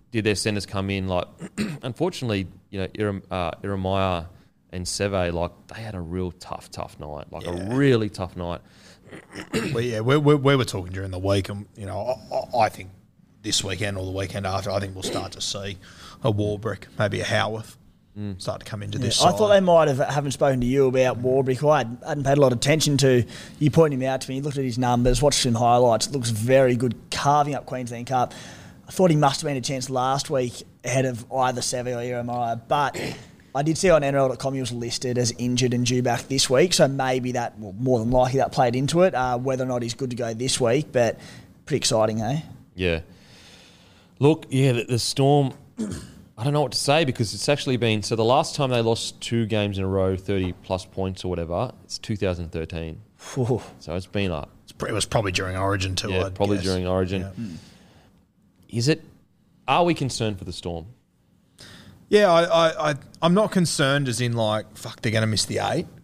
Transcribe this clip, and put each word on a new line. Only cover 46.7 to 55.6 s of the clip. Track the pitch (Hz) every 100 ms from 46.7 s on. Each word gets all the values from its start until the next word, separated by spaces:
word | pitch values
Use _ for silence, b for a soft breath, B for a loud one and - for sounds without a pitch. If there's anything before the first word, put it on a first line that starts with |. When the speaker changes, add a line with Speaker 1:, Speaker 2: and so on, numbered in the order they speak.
Speaker 1:
to | -
say | - 151
because | 143 123 107
it's | 104 -
actually | 143 139 123
been, | 117 107
so | 98 113
the |
last | 113 139 160 -
time | 131
they | 120
lost | 113 113 - -
two | - 117 107
games | 110 104 98
in |
a | 95
row, | 95 95 92
thirty | 95 98 92 90
plus | - 92
points | - - 95 92
or | 92
whatever, | 85 82 87 127 -
it's | - -
two | - 107
thousand | 95 87 82
thirteen. | 82 80 82 82 87 - _ -
Speaker 3:
Whew. | 139 117 113 - -
Speaker 1:
So | -
it's | 87 -
been | 104 95
a | 76 - -
Speaker 2:
It's | -
pre-, | - -
it |
was | 104 -
probably | 123 98
during | 92 92
Origin | 92